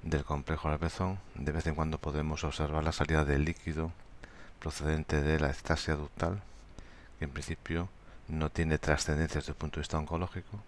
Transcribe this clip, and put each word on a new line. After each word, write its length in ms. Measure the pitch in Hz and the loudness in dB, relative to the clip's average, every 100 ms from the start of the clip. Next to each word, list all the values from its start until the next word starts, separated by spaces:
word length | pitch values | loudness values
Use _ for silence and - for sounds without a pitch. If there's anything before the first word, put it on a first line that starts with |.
del 200 | - 78 | 2 0
complejo 440 | 71 73 69 78 78 | 2 -2 0 0 2
areola 200 | 76 82 | 2 0
pezón, 320 | - 92 98 - - | 0 -2 -2 -8 -4
de 160 | 71 | 0
vez 140 | 78 85 | 0 0
en 100 | 78 | 2
cuando 220 | 78 78 | 0 0
podemos 460 | 80 73 78 76 | 0 0 0 0
observar 400 | 76 - 76 76 | -2 0 0 2
la 80 | 78 | 2
salida 340 | - 73 78 73 | 2 4 4 6
de 140 | 71 | 4
líquido 520 | 78 78 - 78 82 - - - - - - - | 4 0 -2 -2 -2 -4 -14 -16 -16 -16 -16 -8
procedente 640 | 80 - 76 78 78 76 | -6 -2 2 2 2 4
de 180 | 73 78 | 6 4
la 100 | 73 | 4
ectasia 460 | 71 - 80 - 76 | 0 0 0 2 0
ductal, 460 | 76 - 85 98 - - - - - - - - | -2 -2 0 0 -6 -18 -16 -16 -16 -16 -18 -6
que 80 | 76 | -6
en 60 | |
principio 580 | 67 73 - - 80 92 - - - - | -4 -6 -8 -2 -2 -2 -8 -16 -16 -4
no 220 | 80 78 | 0 0
tiene 280 | - 80 78 | 2 4 4
trascendencia 640 | - 73 - 76 80 76 | 4 2 4 2 2 0
desde 100 | 71 | -2
el 60 | 73 | -4
punto 180 | 78 78 | -4 -4
de 60 | |
vista 160 | 73 80 | -2 -2
oncológico 680 | 76 82 90 95 - 104 | 0 -2 -2 -4 -8 -12